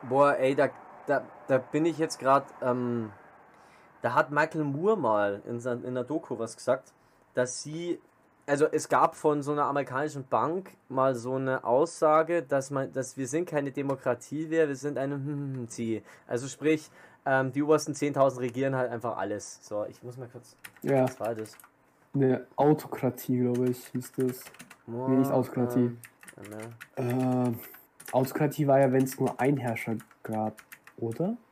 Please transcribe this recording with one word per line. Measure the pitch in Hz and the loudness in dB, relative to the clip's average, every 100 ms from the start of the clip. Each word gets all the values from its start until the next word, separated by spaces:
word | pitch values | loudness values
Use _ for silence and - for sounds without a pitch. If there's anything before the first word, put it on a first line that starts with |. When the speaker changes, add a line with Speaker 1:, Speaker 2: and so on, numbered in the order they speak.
| 127 | 0
Speaker 1:
Boah, | 135 143 135 | 4 4 4
ey, | 131 | 2
da, | 139 135 - - - - | 2 0 -2 -20 -16 -2
da, | 139 127 - - | -2 -2 -18 0
da | 131 | 0
bin | - 147 | 0 0
ich | 170 147 | 0 0
jetzt | 160 - | -4 0
grad, | 131 135 135 - | 4 4 2 -4
ähm, | 131 123 123 120 110 101 - - - - - - - _ | -2 0 -2 -4 -6 -12 -20 -20 -20 -20 -20 -20 -20 _
da | 117 | 0
hat | 127 151 | 0 2
Michael | 147 156 160 | 0 0 0
Moore | 147 139 190 220 | -4 0 0 2
mal | 123 107 101 101 - | 2 2 2 -2 -8
in | 120 | -6
sein, | 123 120 | -4 -6
in | 123 | -4
der | 127 | -6
Doku | 120 156 - 117 | -4 -6 -4 -6
was | 117 - | -6 -6
gesagt, | - 131 - _ _ _ _ | -2 -2 -2 _ _ _ _
dass | - 127 - | -2 -2 -4
sie, | 143 160 175 - _ _ _ _ - | -10 -8 -6 -6 _ _ _ _ -2
also | 143 151 | 4 4
es | 156 - | 2 2
gab | 131 160 - | 4 4 2
von | 156 147 | 0 0
so | 139 | -2
einer | 147 | 0
amerikanischen | 139 143 139 131 151 139 131 | 0 0 -2 -4 -4 -6 -2
Bank | 117 131 180 185 - _ | 0 2 -2 -8 -20 _
mal | 131 131 | 2 2
so | 123 120 | 0 -4
eine | 131 131 131 | -4 -2 -2
Aussage, | - 123 165 - 156 156 160 170 | 2 2 2 2 4 6 4 0
dass | 139 139 135 | 0 -2 0
man, | 139 131 | -4 -4
dass | 131 123 - | -6 -6 -8
wir | 127 | -4
sind | 156 175 | -4 -2
keine | 151 139 | -2 -2
Demokratie, | 139 139 135 131 120 - 147 160 | -4 -4 -2 -2 -2 -4 -8 0
wir, | 160 156 | 2 2
wir | 131 | 0
sind | 143 135 | -6 -4
eine | 139 143 | -4 -4
hm, | 135 | -4
hm, | 143 143 | -6 -6
hm, | 131 117 | -8 -8
hm, | |
hm, | - 117 107 - - - | -6 -4 -4 -6 -20 -6
also | 120 135 | -6 -6
sprich, | - 147 156 - - - _ - | -4 0 0 -2 -20 -20 _ 0
ähm, | 131 131 | 0 0
die | 131 | -2
obersten | 147 156 151 | 4 2 2
zehntausend | 143 147 135 135 127 | -2 -2 4 2 2
regieren | 127 123 135 135 | -6 -2 -2 0
halt | 127 | -2
einfach | 117 117 - | -2 -4 -4
alles. | 101 104 - - | -4 -6 -8 -18
So, | - 104 101 | -8 -6 -6
ich | - | -10
muss | 120 123 | -16 -14
mal | 120 | -16
kurz, | 120 - _ - - | -16 -20 _ -20 -8
Speaker 2:
Ja. | 143 139 | 0 2
Speaker 1:
was | 127 - | 2 0
war | 107 | -6
das? | 113 110 - - _ _ _ _ | -6 -10 -14 -20 _ _ _ _
Speaker 2:
Eine | 143 131 127 - - | 2 2 2 -4 2
Autokratie, | 143 151 - - 127 123 - 127 | 4 4 0 -2 -2 -2 -2 0
glaub | 123 123 127 | 2 2 0
ich, | 123 - | -2 -6
hieß | 127 127 | -10 -8
das. | - 127 123 - - - - - | -2 -2 -2 -14 -20 -20 -20 -10
Speaker 1:
Boah, | 117 131 | -6 2
Speaker 2:
Nee, | 131 | 2
nicht | 135 | 4
Autokratie. | 127 120 - 120 123 | 2 0 -2 0 2
Speaker 1:
ähm, | 120 120 - _ - - 101 | 2 -2 -18 _ -20 -18 -16
ja, | 107 | -14
ne. | 113 117 - - | -14 -16 -12 -6
Speaker 2:
Ähm, | 123 127 127 127 123 117 - - _ _ - | -2 0 0 2 0 -2 -10 -20 _ _ -2
Autokratie | 127 135 - 147 143 139 | 0 0 2 0 2 4
war | 135 | 6
ja, | 139 | 6
wenn's | 131 131 - | 4 2 0
nur | 131 - | -2 2
ein | 131 147 | 2 2
Herrscher | 120 113 - 110 - _ | 0 -4 -4 -6 -6 _
gab, | - 110 110 107 _ - - - | -6 -2 -2 -6 _ -20 -20 -8
oder? | 117 113 175 240 _ | -8 -2 -4 -4 _